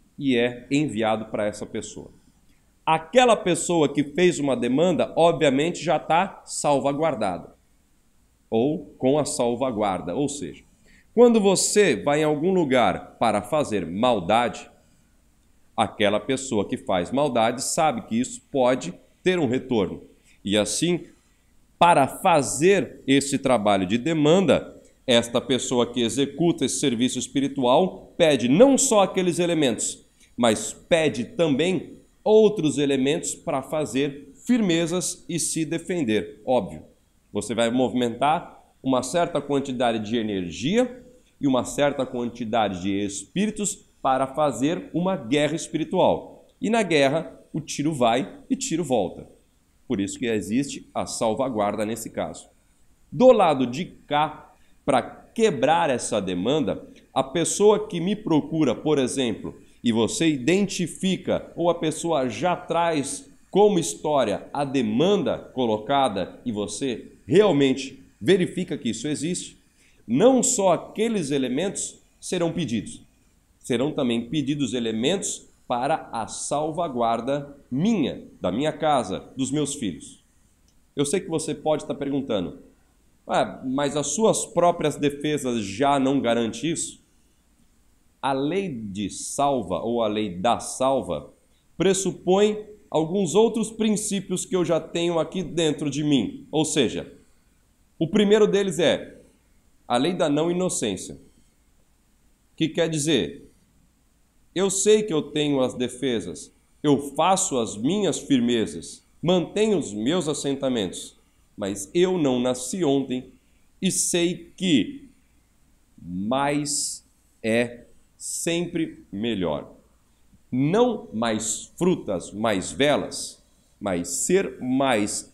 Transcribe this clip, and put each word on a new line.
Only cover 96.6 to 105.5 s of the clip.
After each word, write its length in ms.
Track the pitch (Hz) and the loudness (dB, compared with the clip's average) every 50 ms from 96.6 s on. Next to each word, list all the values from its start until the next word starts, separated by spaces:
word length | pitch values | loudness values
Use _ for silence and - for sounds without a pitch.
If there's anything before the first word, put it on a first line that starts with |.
| 151 | -2
seja, 500 | - - 156 120 104 - 82 69 - - - _ _ _ _ _ _ _ _ _ _ _ _ _ _ _ - | 0 2 2 0 0 0 -4 -8 -10 -14 -20 _ _ _ _ _ _ _ _ _ _ _ _ _ _ _ -4
o 80 | 160 156 | -4 0
primeiro 400 | 180 208 208 202 214 220 214 190 | 2 2 4 6 6 6 6 4
deles 320 | 175 202 196 190 156 165 | 4 2 0 0 0 2
é 400 | 165 131 98 - - - - - - _ _ _ _ _ _ _ _ _ _ _ _ | 2 2 2 0 -2 -8 -18 -20 -20 _ _ _ _ _ _ _ _ _ _ _ _
a 120 | - 120 120 | -2 -2 0
lei 160 | 135 170 190 | 0 0 0
da 160 | 170 175 151 | 0 0 0
não 200 | 143 147 160 170 | 2 2 0 0
inocência, 720 | 175 180 185 180 180 - 135 107 92 85 - - 71 69 - - _ _ _ _ _ _ _ _ _ _ _ _ _ _ _ _ _ _ _ _ _ _ _ _ _ | 0 0 -2 -2 -2 -2 -2 -2 -4 -4 -8 -12 -16 -18 -20 -20 _ _ _ _ _ _ _ _ _ _ _ _ _ _ _ _ _ _ _ _ _ _ _ _ _
que 140 | - 160 151 | -4 -2 -2
quer 200 | - 185 165 160 | 0 0 0 0
dizer, 540 | 160 151 139 160 156 113 85 71 - - - - _ _ _ _ _ _ _ _ _ _ _ _ _ _ _ _ _ _ _ _ - | 0 -2 0 2 2 2 2 0 -4 -10 -18 -20 _ _ _ _ _ _ _ _ _ _ _ _ _ _ _ _ _ _ _ _ -4
eu 160 | 160 196 196 | -2 0 0
sei 320 | 190 - - 208 214 214 214 | 0 2 4 6 6 6 4
que 100 | - 160 | 2 0
eu 80 | 151 | -2
tenho 400 | 131 - - 151 147 147 | -2 -2 -2 -2 0 2